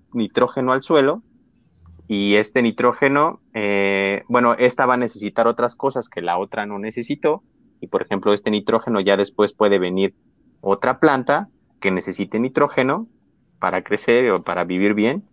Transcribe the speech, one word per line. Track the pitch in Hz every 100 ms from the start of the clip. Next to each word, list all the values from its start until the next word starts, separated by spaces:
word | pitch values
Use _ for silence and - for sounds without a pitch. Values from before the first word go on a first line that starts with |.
| _
nitrógeno | 120 104 - 123 139 127
al | 131
suelo, | - 156 139 202 - _ _ _ _ _ - - -
y | 101 101 104
este | 107 131
nitrógeno, | 117 - 123 - 139 143 160 - _
eh, | 113 101 101 98 98 98 101 -
bueno, | 120 120 117
esta | 123 131 127
va | 123
a |
necesitar | 117 - 104 113 117
otras | 120 120 -
cosas | 135 127 -
que | 87
la | 87 87
otra | 98 110 104
no | 101
necesitó, | 107 120 117 147 151 156 _ _ _ _
y, | -
por | 95
ejemplo, | - 98 101
este | 104 -
nitrógeno | 104 104 113 - 107
ya | 95 98
después | 101 - 104
puede | - 107 98
venir | 90 92 95 - _ _ _ _
otra | 98 98 123 131
planta | 156 135 123 151 208 _ _ _
que | 98
necesite | 92 95 92 95 110
nitrógeno | 127 143 143 - 131 170 226 _ _ _ _ _
para | 90 90
crecer | - 104 - 120 123
o | 92
para | 82 87
vivir | 87 92 101 104
bien | 110 180 -